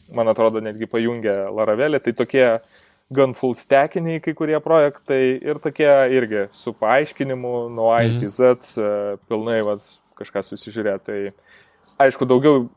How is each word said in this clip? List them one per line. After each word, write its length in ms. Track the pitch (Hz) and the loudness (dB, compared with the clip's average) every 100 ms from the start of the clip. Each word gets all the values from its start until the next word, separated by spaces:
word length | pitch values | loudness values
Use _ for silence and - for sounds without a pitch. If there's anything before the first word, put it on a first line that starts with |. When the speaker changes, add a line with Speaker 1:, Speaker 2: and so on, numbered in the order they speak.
| _ | _
Speaker 1:
Man 160 | 117 113 | -2 0
atrodo, 320 | 110 113 110 | 2 2 0
netgi 300 | 110 107 110 | -6 -8 -6
pajungė 640 | 117 117 117 110 98 98 | -4 -2 -2 -4 -4 -4
Laravelį. 480 | 104 107 107 151 147 | -2 -2 0 0 -2
Tai 100 | 120 | -2
tokie 360 | 117 117 135 123 113 - - _ _ - | -4 0 2 4 2 -6 -20 _ _ -4
gan 240 | 135 131 | 0 0
full 180 | 123 131 | 0 -4
stackiniai 680 | 117 - 139 151 190 165 160 | -4 0 2 2 -2 -6 -6
kai 100 | 165 | -6
kurie 240 | 151 151 151 | -6 -2 -2
projektai 800 | 156 165 147 - - 135 131 131 | 2 4 2 0 -2 0 2 0
ir 200 | 143 147 | -4 -6
tokie 260 | 151 139 151 139 131 | -6 0 4 6 4
irgi 380 | 131 113 107 101 | 2 0 -2 -4
su 200 | - - | -8 -12
paaiškinimu 960 | 107 107 131 151 - 139 127 123 120 120 | -4 0 2 0 -6 -6 -6 -6 -6 -6
nuo 200 | 117 113 | 0 2
A 100 | 117 | 4
iki 220 | 117 120 104 | 2 -2 -4
Speaker 2:
Mhm. 40 | |
Speaker 1:
Z, 480 | 110 127 123 - 117 | 2 2 2 -4 -6
e, 380 | 104 104 101 98 - | -4 -2 -6 -8 -6
pilnai 320 | 110 113 113 | -6 -2 -2
vat, 200 | 104 104 _ _ _ - | -2 -4 _ _ _ -18
kažką 240 | 104 101 | -10 -10
susižiūrėti. 640 | - 104 - 110 104 98 | -10 -12 -12 -6 -4 -4
Tai 280 | - 101 98 - _ _ _ _ _ - | -8 -10 -10 -12 _ _ _ _ _ 0
aišku, 260 | 135 - 127 | 2 2 2
daugiau 420 | 127 151 135 120 | 4 4 4 0